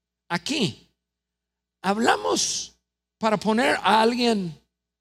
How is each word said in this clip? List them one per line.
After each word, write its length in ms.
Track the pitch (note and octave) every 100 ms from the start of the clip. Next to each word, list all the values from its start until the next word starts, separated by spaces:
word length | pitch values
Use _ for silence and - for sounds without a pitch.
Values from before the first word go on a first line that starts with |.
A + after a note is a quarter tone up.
| _ _ -
aquí, 640 | F3 - D4+ E3+ - _ _ _ _ _ _ _ _ _ _
hablamos 920 | F3+ G#3 A#3+ G#4+ C5 - - - - _ _ _ _ _
para 200 | A3 G#3+
poner 380 | G3+ A3 C#4 D4
a 260 | F#3 G#3+
alguien 580 | A3+ B3 A#3+ G#3+ F3 C#3+ _ _ _ _